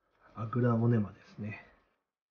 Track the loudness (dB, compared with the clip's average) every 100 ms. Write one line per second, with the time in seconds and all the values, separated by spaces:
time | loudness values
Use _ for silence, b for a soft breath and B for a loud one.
0 | _ _ -20 -12 -6 0 2 2 4 2
1 | 0 -6 -20 -12 -10 -12 -16 _ _ _
2 | _ _ _